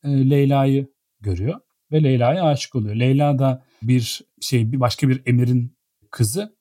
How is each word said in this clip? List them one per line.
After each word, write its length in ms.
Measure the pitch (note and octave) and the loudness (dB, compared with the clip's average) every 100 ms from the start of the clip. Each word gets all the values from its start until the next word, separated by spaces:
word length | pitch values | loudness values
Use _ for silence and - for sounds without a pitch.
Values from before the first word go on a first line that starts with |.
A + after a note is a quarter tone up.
e, 260 | C#3+ C#3 C3+ | 0 2 4
Leyla'yı 600 | C#3+ C#3 C#3 C3+ C#3 C3+ _ _ _ | 4 2 2 2 0 -2 _ _ _
görüyor 380 | G#2 F2 G#2+ G#3 _ _ _ | -6 -4 -6 -8 _ _ _
ve 120 | D#3 | 0
Leyla'ya 400 | D3 C3 A#2+ F3 E3 | 2 2 2 2 0
aşık 300 | C#3 - B2+ | 0 -4 -6
oluyor. 200 | G#2 G#2+ | -4 -2
Leyla 440 | B2+ C3+ D3 C3+ | 0 2 2 2
da 240 | C3+ B2+ _ _ | 0 -2 _ _
bir 400 | A2+ B2+ A2+ - _ _ | 0 0 0 -10 _ _
şey, 300 | - B2 A2+ | -4 -2 0
bir 80 | C3+ | 0
başka 300 | B2 - C3 | -2 0 -2
bir 120 | C3 B2 | -2 0
emirin 520 | A#2+ B2 B2+ A#2+ _ _ _ _ | 0 2 0 -2 _ _ _ _
kızı 440 | - A2 D3+ G#3+ _ | -4 -2 -2 -8 _